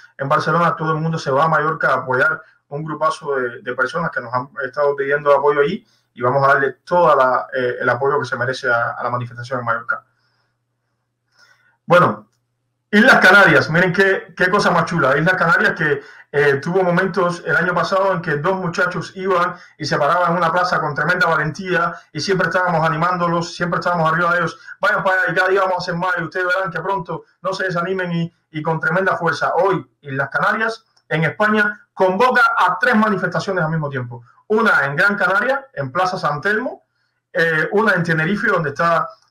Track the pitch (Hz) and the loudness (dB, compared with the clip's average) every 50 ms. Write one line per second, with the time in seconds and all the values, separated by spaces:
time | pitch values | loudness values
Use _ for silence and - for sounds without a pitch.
0 | - - _ - 180 151 151 - - 165 156 170 170 165 - - 160 156 160 156 | -20 -20 _ -8 -2 -2 -2 0 0 0 0 2 0 0 -2 -2 -2 -2 -2 -2
1 | 160 165 165 - - 143 127 139 160 160 156 147 151 160 156 - - 151 139 - | -2 -2 -4 -4 -2 -2 0 2 2 2 2 0 0 -2 -2 -2 0 0 0 -2
2 | 127 127 127 127 143 - - - - _ _ _ _ _ 147 147 156 156 147 - | -2 -2 0 0 0 0 -2 -4 -8 _ _ _ _ _ -10 -10 -8 -8 -6 -2
3 | 156 156 151 - 156 143 139 131 127 120 120 - 104 123 123 127 127 127 - 170 | -2 -2 -4 -4 -6 -4 -4 -2 -4 -4 -8 -10 -10 -8 -4 -4 -4 -4 -4 -4
4 | 170 - - 131 123 117 123 123 135 - - 143 135 123 - 147 147 143 143 139 | -6 -4 -6 -6 -6 -4 -4 -6 -6 -6 -8 -8 -8 -6 -2 0 0 0 0 0
5 | 139 139 143 151 147 147 143 131 135 147 147 143 143 156 208 - - _ _ _ | -2 -2 -2 0 4 4 4 4 4 2 2 2 2 0 -2 -6 -10 _ _ _
6 | _ _ _ 117 123 - - - - - - - 139 131 - _ _ - 175 175 | _ _ _ -4 -2 0 2 2 4 4 4 2 0 -2 -4 _ _ -2 2 4
7 | 170 156 143 135 127 127 127 - - - 139 131 123 123 123 - 127 127 123 120 | 4 4 4 4 4 2 2 -2 -4 -4 -4 -4 -2 -2 -2 -2 -2 -2 0 0
8 | 139 139 147 143 131 - 127 120 123 131 131 - 131 127 120 117 117 120 - - | 0 0 0 -2 -2 -4 -4 -4 -4 -4 -4 -4 -2 0 0 0 0 -2 -4 -6
9 | 123 117 120 123 120 120 - 120 120 - 135 123 120 117 113 113 120 - - - | -6 -6 -4 -6 -6 -8 -10 -14 -10 -8 -8 -6 -4 -4 -4 -4 -4 -6 -6 -6
10 | - _ _ _ _ _ _ _ _ _ _ _ _ _ _ _ _ _ _ _ | -10 _ _ _ _ _ _ _ _ _ _ _ _ _ _ _ _ _ _ _
11 | _ _ _ _ _ _ _ _ _ _ _ _ _ _ _ _ _ - 170 175 | _ _ _ _ _ _ _ _ _ _ _ _ _ _ _ _ _ 4 4 6
12 | 156 120 - - - _ _ _ _ _ _ _ _ _ _ _ _ _ 208 208 | 6 4 0 -4 -12 _ _ _ _ _ _ _ _ _ _ _ _ _ 4 6
13 | 240 269 - - 202 196 196 202 190 175 147 135 - - 156 175 185 185 170 196 | 6 6 6 6 6 8 8 8 8 8 6 4 4 2 2 2 2 2 2 2
14 | 196 196 196 - - - - - 180 185 202 202 196 190 175 165 165 - 175 160 | 2 2 2 0 -4 -8 -4 -2 0 2 2 2 2 2 2 0 0 0 0 0
15 | 139 131 139 151 165 185 180 - 175 160 160 - 208 202 - - 160 151 143 - | 2 2 2 2 2 2 2 2 2 2 2 2 2 0 0 -2 -2 0 -2 -2
16 | - - - - - _ - 143 147 147 135 135 - 170 180 190 185 175 175 180 | -4 -10 -20 -20 -14 _ 0 2 2 2 2 0 0 0 0 2 2 2 2 2
17 | 190 185 170 202 175 175 170 - - 165 151 165 175 180 175 175 160 - 196 190 | 0 0 0 0 0 0 -2 -4 -4 -2 0 0 0 0 0 0 0 0 0 2
18 | 196 190 185 170 - 160 147 143 147 190 190 185 180 170 170 202 180 175 - 170 | 2 2 0 -2 -2 -4 -4 -2 0 0 -2 -2 -2 -4 -2 -2 -2 -2 -2 -6
19 | - - - 190 185 196 185 175 175 - 175 - - - _ - 151 - 165 147 | -8 -8 -10 -6 -2 0 0 2 0 -2 -4 -8 -16 -20 _ -10 -6 -4 -2 0
20 | 147 143 170 180 175 170 175 175 170 160 175 180 175 - 180 160 156 147 139 156 | 2 2 2 2 2 0 0 0 0 2 2 0 0 0 0 -2 -2 -2 -4 -2
21 | 156 175 180 175 175 170 160 151 151 156 151 - 190 185 175 165 170 170 - - | -2 0 0 2 2 2 2 0 -2 -4 -6 -6 -4 -2 0 0 0 -2 -4 -8
22 | - _ - 151 - 202 190 170 170 160 175 185 180 180 170 156 160 160 151 156 | -16 _ -10 -6 -2 0 0 0 0 0 0 0 0 2 2 2 0 0 0 0
23 | 170 175 180 175 175 170 170 175 170 - - - 175 170 180 170 - 180 175 170 | 0 0 0 0 0 0 0 -2 -2 -4 -6 -6 -4 -2 -2 -2 -2 -2 0 2
24 | 156 156 156 170 175 175 180 175 165 151 - - - - - - - - 208 185 | 0 0 2 2 2 2 2 0 0 -4 -6 -10 -18 -20 -6 -2 0 0 0 0
25 | 165 190 185 190 180 - 170 220 220 196 190 196 185 185 185 175 170 180 170 170 | 0 0 2 2 0 0 0 0 2 2 2 2 2 2 0 -2 -4 -4 -4 -4
26 | 185 180 180 175 165 151 - 185 180 180 180 190 190 180 165 165 180 190 196 190 | -2 -2 -2 -4 -4 -6 -4 -4 -2 0 0 -2 -2 -4 -6 -6 -4 -4 -4 -4
27 | 180 175 160 156 - _ _ _ - 185 180 - 190 185 165 175 180 190 190 185 | -4 -6 -10 -10 -12 _ _ _ -6 -6 -4 -4 -4 -2 -2 -2 -2 -2 -2 -2
28 | 180 175 170 170 165 170 - _ _ _ 160 156 151 165 165 156 - - 160 190 | -2 -2 -2 -2 -2 -4 -6 _ _ _ -10 -6 -4 -2 -2 -2 -2 0 0 0
29 | 190 185 165 - 170 165 156 - 143 - - 165 190 196 185 - - - _ _ | 0 0 0 0 -2 -2 -2 -2 -2 -2 0 2 2 2 0 -2 -4 -10 _ _
30 | 147 143 135 135 139 - - 143 - 202 220 220 - - - - _ _ _ _ | -12 -8 -6 -4 -4 -4 -4 -2 -2 0 0 0 -2 -4 -4 -8 _ _ _ _
31 | _ - 156 160 160 151 - - 208 214 220 214 208 208 - - _ _ _ - | _ -4 -2 -2 -2 -2 0 0 0 2 2 2 2 0 -2 -8 _ _ _ 0
32 | 190 185 185 196 247 254 247 247 254 - - - - - - - - 254 214 214 | 0 2 4 2 2 4 4 4 2 2 2 2 2 0 0 0 0 2 2 2
33 | 214 214 202 170 185 165 - 160 - 202 185 180 160 156 165 160 151 135 135 127 | 2 2 0 -2 -2 -4 -4 -4 -4 -4 -2 -2 -2 -2 -2 -4 -4 -4 -6 -8
34 | 123 120 123 120 - _ _ _ _ - 214 226 220 202 180 - 135 139 143 160 | -8 -8 -12 -16 -18 _ _ _ _ -2 0 2 2 2 2 2 0 0 0 0
35 | 190 208 202 - 190 180 190 208 233 262 - - - - _ - 135 131 - 180 | 0 0 2 0 0 0 0 0 0 0 -2 -4 -6 -10 _ -8 -8 -4 -2 -2
36 | 185 185 185 180 165 147 147 143 - 202 214 220 254 302 370 - _ _ _ _ | -2 -2 -2 -4 -4 -4 -4 -2 -2 -2 -2 -2 -4 -6 -8 -12 _ _ _ _
37 | _ _ _ _ _ _ - 175 165 165 160 156 160 - 202 202 220 208 190 175 | _ _ _ _ _ _ -4 -2 0 0 0 -2 -2 0 0 0 2 2 2 0
38 | 160 165 160 156 160 175 208 208 - 214 196 170 156 139 - - 170 170 165 156 | 0 0 -2 -2 -2 -2 -2 -2 0 0 0 0 -2 -4 -4 -2 0 0 0 0
39 | - - - - _ _ | -2 -4 -10 -18 _ _